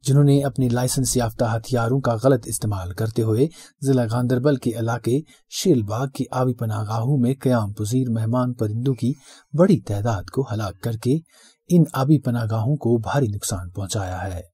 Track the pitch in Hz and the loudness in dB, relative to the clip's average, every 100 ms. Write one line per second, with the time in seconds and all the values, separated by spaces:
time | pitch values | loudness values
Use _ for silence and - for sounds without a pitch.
0 | - 139 143 139 139 - 127 120 127 - | 4 4 6 4 2 0 0 2 0 0
1 | 127 127 113 - 120 113 110 123 117 135 | 0 0 0 0 0 0 -2 -2 0 0
2 | 131 113 127 131 - 110 110 98 90 90 | 0 0 2 2 0 -6 -4 -4 -6 -4
3 | 110 110 110 110 156 - - _ 131 131 | -4 -2 0 2 0 -2 -20 _ 0 2
4 | 117 117 123 127 139 135 127 113 117 117 | 0 -2 0 0 2 0 -2 -2 -4 -2
5 | 113 131 160 _ _ - 190 139 104 107 | -2 -2 -4 _ _ -4 2 2 2 -4
6 | 139 - 127 127 127 120 113 107 104 110 | -6 -6 -6 -2 -2 -2 -4 -4 -4 -2
7 | 117 143 120 135 135 123 104 104 104 127 | 0 2 0 0 0 0 0 -4 -2 -2
8 | 127 113 110 123 123 123 107 110 127 127 | 0 -2 0 0 -2 -2 -4 -2 -2 0
9 | 120 143 - - _ 147 190 147 - 101 | -2 -2 -10 -20 _ 2 4 4 2 -2
10 | 110 101 87 - 135 110 107 87 120 110 | -2 -2 -4 -4 -4 -4 -6 -6 -6 -4
11 | 120 156 - _ - _ _ 175 156 - | 0 0 -2 _ -20 _ _ 4 4 2
12 | 135 156 - 117 110 110 110 151 117 117 | 2 4 2 -2 -2 0 0 0 2 0
13 | 110 143 120 101 - 90 90 95 98 110 | 0 0 0 -2 -6 -6 -8 -10 -6 -4
14 | 95 92 92 90 - | -6 -6 -8 -10 -14